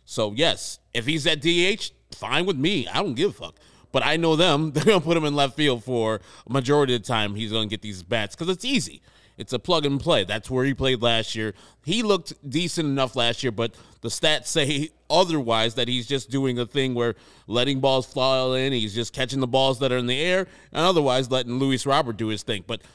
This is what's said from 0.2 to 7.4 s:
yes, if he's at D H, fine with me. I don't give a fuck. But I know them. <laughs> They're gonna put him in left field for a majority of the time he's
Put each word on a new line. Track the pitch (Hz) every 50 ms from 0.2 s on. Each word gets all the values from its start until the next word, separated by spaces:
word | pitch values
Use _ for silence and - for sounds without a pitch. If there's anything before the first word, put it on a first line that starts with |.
| 110 104 104
yes, | 120 156 156 98 - - - - - _ _ -
if | 120 107
he's | 139 160 156 135
at | 170 160 151
D | 123 170 175 170 175
H, | 190 202 - - - _ _ _ - -
fine | - - 110 127 151 180
with | 196 175
me. | 127 139 180 208 156 110 85
I | 92 143
don't | 202 180
give | 120 117 180 208
a | -
fuck. | - - 87 - _ - - _ _ _ -
But | - 131
I | 131 139 156
know | 165 165 165 160
them. | 151 180 180 143 147 160 156
<laughs> |
They're | 131 151 -
gonna | 208 214 180
put | 135 165 170 165
him | 156
in | 147 143
left | 143 139 135 - -
field | 151 143 123 117 -
for | 127 127 117 110 110 110 104 - - - - -
a | -
majority | 120 139 127 123 147 147 143 127 123
of | 120
the | 92
time | - 120 110 107 101 101
he's | 104